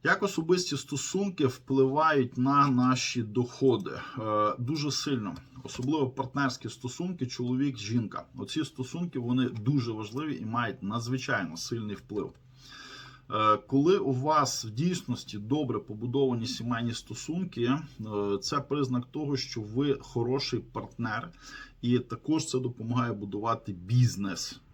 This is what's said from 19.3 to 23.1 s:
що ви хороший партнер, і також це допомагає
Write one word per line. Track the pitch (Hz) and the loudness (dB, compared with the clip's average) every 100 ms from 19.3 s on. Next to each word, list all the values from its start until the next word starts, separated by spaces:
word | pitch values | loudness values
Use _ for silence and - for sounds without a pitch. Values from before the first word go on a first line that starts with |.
| 139 | -2
що | - 117 | -2 -6
ви | 104 113 143 131 | -4 0 2 0
хороший | - 123 117 135 - 120 | -2 -2 0 0 0 -4
партнер, | - 113 101 - 113 107 - - - - - - | -4 -10 -10 -6 -4 -4 -6 -16 -18 -18 -18 -4
і | 120 123 | 2 2
також | 120 107 - 160 156 | 2 -8 0 0 0
це | 131 | -2
допомагає | 127 - 117 123 120 | -2 -6 -2 0 0